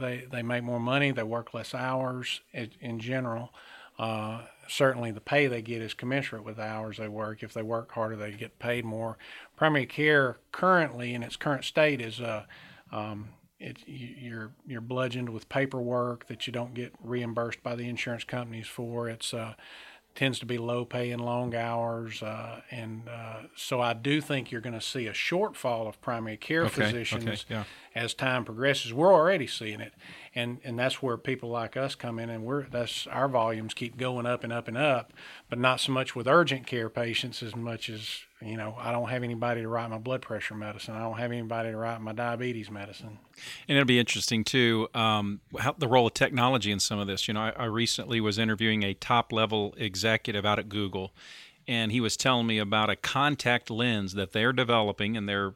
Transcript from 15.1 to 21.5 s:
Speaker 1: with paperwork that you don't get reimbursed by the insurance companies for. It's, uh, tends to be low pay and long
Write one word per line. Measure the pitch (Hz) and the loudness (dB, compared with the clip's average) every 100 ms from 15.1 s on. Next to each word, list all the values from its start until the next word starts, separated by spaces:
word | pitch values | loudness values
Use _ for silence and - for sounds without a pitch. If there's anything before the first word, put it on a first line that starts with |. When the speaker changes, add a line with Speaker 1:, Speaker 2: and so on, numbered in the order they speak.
| 123 120 | -2 -6
Speaker 1:
with | 110 - | -8 -4
paperwork | 139 135 135 120 123 123 120 - | -2 0 -2 0 0 0 -4 -10
that | 113 - | -8 -6
you | |
don't | 120 120 | -4 -6
get | 117 120 - | -8 -10 -10
reimbursed | 117 123 120 117 117 - | -6 -4 -2 -2 -2 -4
by | 123 | -6
the | 120 120 | -6 -4
insurance | 120 131 117 | -4 -4 -6
companies | - 127 117 113 107 | -6 -6 -6 -10 -10
for. | - 117 117 117 | -8 -6 -4 -4
It's, | 113 - | -6 -6
uh, | 117 113 110 - - - - _ | -6 -8 -12 -18 -20 -20 -20 _
tends | - 135 120 | 2 2 2
to | 117 | -2
be | 120 | -2
low | 117 123 | 0 -2
pay | 120 123 123 | -2 -2 -2
and | 120 | -2
long | 120 120 123 | -2 -2 -2